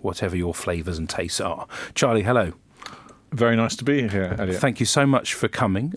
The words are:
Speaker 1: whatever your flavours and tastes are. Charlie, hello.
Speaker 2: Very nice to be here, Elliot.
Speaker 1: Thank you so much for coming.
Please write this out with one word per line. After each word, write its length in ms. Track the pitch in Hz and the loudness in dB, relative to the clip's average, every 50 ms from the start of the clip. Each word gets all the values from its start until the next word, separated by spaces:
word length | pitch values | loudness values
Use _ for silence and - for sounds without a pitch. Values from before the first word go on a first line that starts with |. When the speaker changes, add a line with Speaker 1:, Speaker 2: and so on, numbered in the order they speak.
| - | -6
Speaker 1:
whatever 340 | 98 90 - 107 92 90 90 | -6 -4 -2 -4 -2 -2 -2
your 160 | 87 87 82 | -2 -2 -4
flavours 460 | - - 95 87 85 78 - 82 80 | -4 -4 -4 -4 -2 -4 -4 -4 -4
and 100 | 80 78 | -6 -6
tastes 320 | - - 87 85 - - | -4 -6 -6 -4 -4 -4
are. 240 | 98 90 80 - - - - - - - - | -4 -4 -4 -6 -10 -12 -12 -14 -14 -10 -2
Charlie, 260 | - 143 123 113 107 | 0 2 4 4 4
hello. 320 | 92 113 127 117 - 82 - - _ _ _ - - - - - - - - _ _ _ | 4 4 4 4 2 0 -2 -10 _ _ _ -20 -20 -18 -18 -20 -20 -20 -20 _ _ _
Speaker 2:
Very 240 | - 131 120 117 113 | -2 2 4 4 4
nice 200 | 113 113 110 - - | 4 2 0 -2 -2
to 60 | 120 | 0
be 240 | 139 143 143 123 104 | 2 2 2 2 0
here, 280 | 101 98 95 90 95 - | 0 0 0 0 -2 -2
Elliot. 240 | 104 92 90 - | -2 -2 0 0
Speaker 1:
Thank 180 | - 135 107 - | 0 0 2 2
you 60 | 113 | 0
so 220 | - - 147 139 139 | 2 2 4 4 4
much 260 | 135 127 - - - | 4 2 2 -2 -4
for 140 | - - - | -2 -2 -2
coming. 480 | - - 127 101 92 101 131 160 185 | 0 0 0 2 2 0 -2 -4 -6